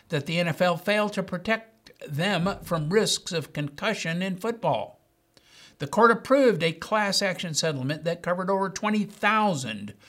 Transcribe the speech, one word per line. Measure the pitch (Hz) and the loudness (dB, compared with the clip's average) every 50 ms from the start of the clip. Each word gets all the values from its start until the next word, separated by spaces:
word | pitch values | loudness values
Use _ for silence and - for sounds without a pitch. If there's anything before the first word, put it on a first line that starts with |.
| - - | -10 -4
that | 160 143 131 | -4 -4 -2
the | - 165 175 | 0 0 0
N | 175 170 | 0 0
F | 147 - | 0 2
L | 180 180 170 | 2 2 2
failed | 165 - 208 208 214 214 208 208 | 0 0 0 2 2 0 0 -2
to | 202 185 | -4 -4
protect | - 185 175 175 220 226 220 - - _ _ - - - - - 151 | -4 -6 -6 -2 -2 -2 -2 -4 -8 _ _ -20 -20 -20 -16 -12 -6
them | 147 143 175 208 202 165 170 196 190 - - | -4 -2 0 0 2 2 0 0 -2 -4 -4
from | - 175 160 151 151 | -4 -2 -2 0 2
risks | 190 220 - - - - - - 180 | 2 4 4 2 0 -2 -4 -4 -6
of | 165 135 - - | -6 -6 -6 -6
concussion | 151 147 139 - - 190 220 208 - - 165 165 175 185 | -6 -6 -6 -6 -4 -4 -4 -2 -2 -4 -4 -4 -2 -4
in | 196 185 | -4 -4
football. | 180 - 226 226 226 - 160 131 107 - - - _ _ _ _ _ _ _ _ _ _ _ - - - - - - | -4 -4 -6 -4 -2 -2 0 0 0 -2 -6 -10 _ _ _ _ _ _ _ _ _ _ _ -20 -20 -20 -20 -14 -10
The | - | -8
court | - - 208 233 226 | -2 4 6 6 6
approved | 226 226 - - 262 285 269 240 196 156 165 | 6 4 2 4 4 6 6 6 4 4 2
a | 165 160 | 0 -2
class | - - - 214 214 208 196 190 - | -4 -4 -2 0 0 0 0 0 0
action | 202 190 175 - - 170 151 | 0 0 -2 -4 -6 -6 -4
settlement | - - 160 147 131 127 135 156 151 147 | -2 -2 -2 -2 -2 -2 -4 -4 -4 -4
that | 165 175 175 - | -4 -4 -4 -2
covered | 170 180 180 185 185 | -2 -2 -2 0 0
over | 196 190 190 185 | 0 0 0 -2
twenty | 185 - - 208 214 214 202 | -4 -4 -2 0 0 0 0
thousand | - - - - 208 214 214 214 208 175 135 127 113 110 104 104 104 - - - | -2 -4 -2 0 2 2 4 2 2 0 0 -4 -6 -8 -8 -10 -12 -14 -16 -20